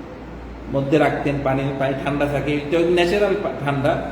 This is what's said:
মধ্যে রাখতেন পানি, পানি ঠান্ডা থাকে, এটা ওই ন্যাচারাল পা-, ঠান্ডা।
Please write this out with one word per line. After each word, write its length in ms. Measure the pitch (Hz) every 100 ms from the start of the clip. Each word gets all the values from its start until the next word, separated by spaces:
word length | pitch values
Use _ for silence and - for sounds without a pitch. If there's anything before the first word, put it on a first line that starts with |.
| - - - - - - -
মধ্যে 240 | 139 139 151
রাখতেন 380 | 139 - 143 139
পানি, 180 | 135 139 139 139
পানি 140 | 139 135 143
ঠান্ডা 200 | 143 139
থাকে, 280 | 139 147
এটা 240 | 147 147 165
ওই 60 |
ন্যাচারাল 520 | 170 175 175 202 202 185
পা-, 220 | - - 143
ঠান্ডা। 360 | 139 143 175 -